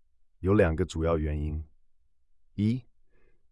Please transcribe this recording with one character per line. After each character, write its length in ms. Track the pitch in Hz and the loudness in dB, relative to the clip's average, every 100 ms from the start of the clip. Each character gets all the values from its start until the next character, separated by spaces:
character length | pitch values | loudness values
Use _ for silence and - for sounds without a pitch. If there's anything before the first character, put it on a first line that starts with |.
| _ _ _ - | _ _ _ -4
有 140 | 90 | 2
两 200 | 104 87 | 4 4
个 120 | 80 87 | 2 -4
主 180 | 80 | -2
要 140 | 82 82 | 0 0
原 200 | 76 76 | -2 -4
因： 240 | 76 76 - - - _ _ _ _ - - - | -4 -6 -10 -18 -20 _ _ _ _ -20 -12 -2
一， 260 | 107 127 - - - - - - - | 0 -2 -6 -20 -20 -20 -20 -20 -20